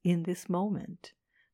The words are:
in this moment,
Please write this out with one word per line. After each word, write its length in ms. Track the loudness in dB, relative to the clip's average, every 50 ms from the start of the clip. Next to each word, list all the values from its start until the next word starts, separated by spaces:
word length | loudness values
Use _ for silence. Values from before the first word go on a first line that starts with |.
| _
in 200 | 2 4 4 2
this 260 | 0 -2 -4 -2 -2
moment, 640 | 0 0 2 0 0 -2 -4 -8 -12 -16 -18 -20 -20 _ _ _ _ _ _ _